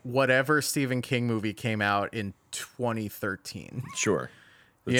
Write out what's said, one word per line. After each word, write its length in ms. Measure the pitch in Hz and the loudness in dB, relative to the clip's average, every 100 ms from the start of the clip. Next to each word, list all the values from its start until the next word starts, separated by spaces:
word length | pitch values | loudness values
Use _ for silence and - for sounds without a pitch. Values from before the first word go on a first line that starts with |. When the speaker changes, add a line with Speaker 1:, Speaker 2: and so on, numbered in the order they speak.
Speaker 1:
whatever 580 | 127 131 131 127 135 151 | -2 2 4 4 4 2
Stephen 400 | - 151 131 127 | 2 0 0 0
King 240 | - 123 120 | 0 0 2
movie 260 | 110 107 | 0 -2
came 300 | 101 120 107 | -2 -2 0
out 320 | 101 101 101 | 2 2 0
in 200 | 113 101 - _ | -4 -6 -8 _
twenty 560 | - - - 120 113 104 | -12 -12 -6 -4 -2 -6
thirteen? 760 | - 104 95 - 90 - - - - | -6 -6 -6 -10 -14 -12 -10 -8 -2
Speaker 2:
Sure. 340 | - 78 64 - - - _ _ - | 0 0 -2 -12 -20 -20 _ _ 0
Speaker 1:
You 80 | 123 | 4